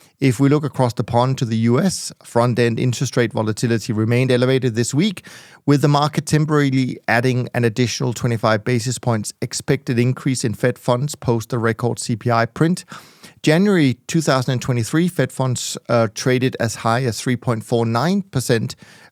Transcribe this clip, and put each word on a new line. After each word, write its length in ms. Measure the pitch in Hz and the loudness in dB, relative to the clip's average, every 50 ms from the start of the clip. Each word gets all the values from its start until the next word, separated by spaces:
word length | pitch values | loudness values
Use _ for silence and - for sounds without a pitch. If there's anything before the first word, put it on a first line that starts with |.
| _ _ _ - | _ _ _ -2
If 200 | - 135 120 107 | 0 0 2 2
we 80 | 139 139 | 2 2
look 160 | 143 151 151 | 2 2 0
across 300 | 139 - - 131 120 110 | -2 -2 0 0 0 0
the 100 | - 117 | -2 -6
pond 340 | - 117 120 123 131 131 131 | -2 0 0 2 0 0 -2
to 60 | 131 | -2
the 140 | 110 113 110 | -2 -2 0
U 200 | 113 117 120 131 | 2 2 2 2
S, 320 | 202 190 - - - - - _ - | 2 0 -2 -4 -8 -12 -14 _ -12
front-end 560 | - - 120 117 123 120 110 120 117 117 - | -4 0 2 2 2 2 2 2 2 2 0
interest 360 | 127 127 117 - 143 123 - | -2 -2 -2 -2 -4 -4 0
rate 160 | - 120 113 - | 0 0 0 0
volatility 600 | 120 110 110 107 - - 120 117 113 - - 113 | -2 -2 -2 -2 -2 0 0 0 0 -2 -2 -2
remained 400 | 104 110 110 120 120 131 127 127 | 0 0 2 2 2 2 2 2
elevated 420 | 123 127 127 131 131 123 127 110 | 2 2 2 2 2 0 0 0
this 180 | 110 120 - - | 0 -2 -2 0
week, 320 | 135 180 220 190 - - - - - - - - - - | 0 0 0 -2 -6 -14 -20 -20 -20 -20 -20 -20 -6 0
with 160 | - 143 143 | 2 2 4
the 60 | 131 | 4
market 400 | 147 143 143 147 151 151 - 147 | 4 4 4 2 2 0 -2 -4
temporarily 720 | - - 151 156 151 156 147 143 139 131 135 131 123 - - _ | 0 0 0 2 2 2 2 2 2 2 0 0 -2 -4 -8 _
adding 420 | - 110 117 120 131 127 123 123 - - | 0 2 2 2 2 2 0 -2 -2 -2
an 80 | 120 120 | 0 0
additional 500 | 117 104 - 127 113 - - 143 127 117 | 0 2 0 0 0 -2 -4 -4 -4 -4
twenty-five 520 | - - 127 117 107 - 110 110 104 101 | -2 -2 -2 -2 0 2 2 0 0 0
basis 340 | - 127 120 110 127 123 - | 0 -2 -2 -2 -2 -6 -4
points 340 | - 127 117 110 101 - - - | -2 -2 -2 -2 -4 -6 -10 -8
expected 560 | - 120 - - - - 143 135 - - 127 | -10 -8 -8 -8 -2 -2 -2 -2 -2 -4 0
increase 480 | 123 123 123 127 - - 151 131 120 - | 0 0 0 0 -2 -2 -4 -4 -2 -2
in 100 | 117 104 | -4 -4
Fed 220 | - - 127 120 | -2 -2 -2 -2
funds 380 | - - - 123 123 131 147 - | -2 -2 -2 0 0 0 -4 -8
post 360 | - - - 120 117 110 - | -6 -2 -2 -2 -2 -2 -4
the 80 | - 120 | -4 -2
record 420 | 110 117 113 - - 120 117 - | 0 0 -2 0 -2 -4 -4 -4
C 160 | - - 123 | -4 -6 -4
P 160 | 107 - 120 117 | -4 -2 0 2
I 140 | 117 117 | 2 0
print. 380 | 117 - - 151 165 180 - - - - - - - - _ - - - _ - | 0 0 0 0 0 0 -2 -6 -14 -20 -20 -20 -20 -20 _ -20 -20 -14 _ 0
January 500 | - 151 165 196 208 202 180 151 135 120 - _ - | 2 4 4 4 4 4 4 4 2 0 -2 _ -4
two 120 | - 170 | -2 -2
thousand 340 | 151 - 143 131 123 - 135 | 0 2 0 0 0 0 -2
and 80 | 123 - | -2 -2
twenty-three 440 | - 127 120 113 - - 156 175 | -2 -2 -2 -2 0 0 0 0
Fed 240 | 185 - - 131 127 | 0 0 -2 -2 -2
funds, 480 | - - 131 131 123 120 - - - - _ - | -2 -4 -2 -2 -2 -4 -6 -8 -10 -10 _ 0
uh, 200 | 123 120 113 110 107 | 2 2 2 0 -2
traded 440 | - - 135 127 127 123 131 - - | -4 -2 0 0 2 0 0 -2 -2
as 160 | - 117 - | -4 -4 -4
high 300 | - - 117 113 120 135 | -2 -2 0 0 0 0
as 160 | 127 104 - | -2 -4 -4
three 160 | - 135 127 | -2 -2 -4
point 260 | 120 - - 120 113 107 | -2 -2 -4 -4 -4 -4
four 240 | - 127 117 117 | -2 0 0 0
nine 360 | 113 113 117 131 170 190 202 190 | 0 0 0 0 0 0 -2 -2
percent, 520 | _ - 135 120 - 127 113 117 120 - - - - - - - - | _ -4 -4 0 0 0 0 0 -4 -8 -12 -20 -20 -20 -20 -20 -14